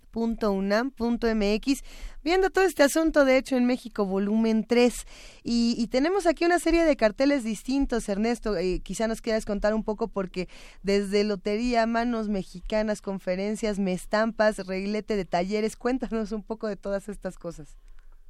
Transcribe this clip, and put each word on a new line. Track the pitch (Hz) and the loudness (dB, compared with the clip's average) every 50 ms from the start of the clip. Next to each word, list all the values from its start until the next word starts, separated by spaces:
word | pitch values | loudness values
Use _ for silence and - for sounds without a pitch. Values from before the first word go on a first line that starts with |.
| _ - | _ -10
punto | - 226 226 233 226 220 226 208 | -4 -2 -2 -2 -2 0 0 0
unam | 196 190 196 196 202 220 247 277 | 0 0 0 2 2 0 0 -2
punto | - - 226 240 240 - 233 233 | -4 -4 -2 -2 0 0 0 0
m | 220 220 202 202 214 | 0 2 2 2 0
x, | 214 - 262 277 - - - - - - - - - - | 0 0 -2 -2 -2 -4 -14 -14 -14 -14 -14 -14 -6 0
viendo | 302 349 381 381 370 | 2 2 4 2 2
todo | - 370 392 | 4 4 2
este | 359 294 - | 2 6 4
asunto | 285 277 - 320 320 320 - 302 277 | 4 4 6 2 2 4 4 4 6
de | 262 262 269 | 6 4 4
Hecho | 269 - 269 | 2 2 0
en | 247 247 | 2 2
México, | 247 254 247 - 226 - - 208 | 2 0 -2 -4 -8 -4 -2 -2
volumen | 185 190 196 202 202 214 226 226 226 220 220 214 | 0 0 0 0 2 2 2 2 4 2 2 2
tres. | - 240 240 240 240 - - - - - - - - - - - | 2 4 6 6 4 2 -2 -10 -14 -18 -20 -20 -20 -20 -10 -4
Y, | - 233 233 233 233 240 - | -2 0 2 2 2 2 0
y | 233 | -2
tenemos | 185 - 262 277 339 381 403 330 | 0 0 2 2 2 2 2 2
aquí | 339 311 - 339 | 2 2 2 2
una | 349 349 330 | 2 2 2
serie | - 330 320 339 330 | 2 2 4 4 4
de | 311 277 | 4 4
carteles | - 226 214 - - 269 285 285 277 214 | 4 2 2 2 2 2 2 4 2 0
distintos, | 226 214 - - - 262 277 277 - 247 226 220 - | -4 -6 -6 -4 -2 0 0 0 2 0 -2 -2 -2
Ernesto. | 202 196 220 233 240 226 - 220 208 | -2 0 0 0 -2 -2 -2 -4 -2
Eh, | 165 185 185 180 151 | 0 0 -2 -2 -2
quizá | - - 185 - 226 | -4 -8 -4 -2 -2
nos | 226 226 - | -2 -2 -4
quieras | - 233 220 220 - | -2 -2 -2 -2 -2
contar | - 208 202 208 208 220 | -4 -4 0 0 0 0
un | 220 - | 0 -2
poco | 220 208 202 226 202 | -4 -4 -4 -4 -4
porque | - 202 190 185 - 185 175 - - - - - - - | -2 -6 -6 -4 -6 -8 -8 -8 -10 -20 -20 -20 -20 -8
desde | - 190 202 202 202 190 196 208 | -2 2 2 2 2 2 2 2
lotería, | 208 214 202 185 - 214 208 220 240 247 240 226 226 | 2 2 -2 -2 -2 -2 -2 0 0 2 2 2 2
manos | 226 233 233 233 247 240 220 214 208 | 2 0 0 0 0 -2 -2 -2 -2
mexicanas, | 208 190 175 - - 180 - - 220 214 214 220 208 - | -2 -4 -4 -6 -12 -12 -6 -2 -2 0 0 0 -4 -4
conferencias, | - 202 196 190 - 185 180 185 196 208 220 202 226 214 208 190 | -4 -8 -8 -6 -4 -4 -4 -2 -2 -4 -4 -2 -2 -2 -2 0
me | 202 185 | 0 0
estampas, | 185 175 - - - 208 220 226 220 - 214 214 214 - 190 | -2 -2 -2 -2 0 0 0 0 0 2 2 2 2 0 -8
reglete | 185 190 190 196 202 214 214 214 - 220 | -6 -6 -4 -4 -4 -4 -4 -4 -2 -2
de | 202 180 | -4 -2
talleres. | - - 170 175 185 208 214 214 220 - | -2 -2 -2 0 0 -2 -2 -2 -2 -4
Cuéntanos | - - 240 254 254 240 - 226 226 220 185 | -4 -2 -2 -2 -2 -4 -4 -4 -4 -4 -4
un | 220 214 | -6 -8
poco | 190 - 226 220 - | -8 -10 -10 -6 -6
de | 214 196 | -6 -6
todas | - - 196 202 196 - - | -6 -4 -4 -4 -4 -4 -8
estas | 196 - - 185 175 - | -12 -8 -10 -10 -10 -8
cosas. | - 170 160 160 147 - - - - - - - - - - - - | -12 -12 -12 -12 -16 -18 -20 -20 -20 -18 -18 -18 -18 -18 -20 -20 -20